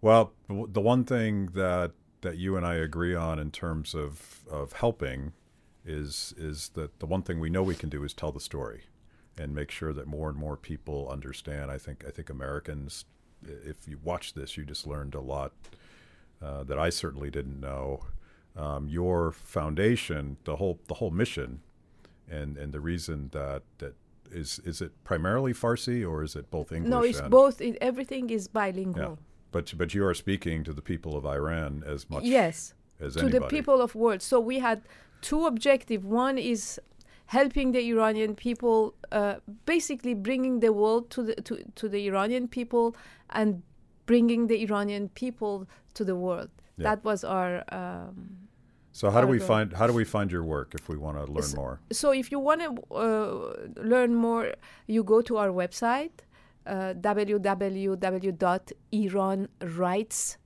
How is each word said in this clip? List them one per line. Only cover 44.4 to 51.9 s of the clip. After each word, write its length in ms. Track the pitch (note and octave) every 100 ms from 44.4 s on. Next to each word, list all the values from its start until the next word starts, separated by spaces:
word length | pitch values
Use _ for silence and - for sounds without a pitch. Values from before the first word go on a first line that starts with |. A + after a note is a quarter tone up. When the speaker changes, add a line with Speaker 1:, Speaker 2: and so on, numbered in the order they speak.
| A#3
Speaker 2:
the 140 | A3+
Iranian 480 | G#3+ G#3 G3+ G3+ G3+
people 580 | - B3+ A#3+ G#3+ G3+ F#3+ - _
to 120 | - G3
the 100 | F#3
world. 340 | F3+ F3 - - - -
Speaker 1:
Yeah. 180 | G#3+ G#3+
Speaker 2:
That 100 | G#3+
was 180 | G#3
our, 400 | - F#3+ F3+ F3+ -
um, 680 | F#3+ F3+ F3+ F3+ F#3 F#3 F#3+ G3 _ - _ _
Speaker 1:
So 180 | - G#2
how 120 | G#2+
do 60 | C3
Speaker 2:
our 40 |
Speaker 1:
we 60 | B2
Speaker 2:
goal. 100 | F#2
Speaker 1:
find, 240 | G#2+ G#2+
how 160 | F2 A2+
do 60 |
we 100 | A#2
find 260 | G#2+ G#2+ G2+
your 140 | F2
work 320 | E2 D2+ C#2 D2+
if 140 | -
we 80 | D#2
wanna 260 | D2+ D2
learn 140 | C#2+ D2
Speaker 2:
S-, 180 | D2 C#2+
Speaker 1:
more? 240 | C2+ C2 -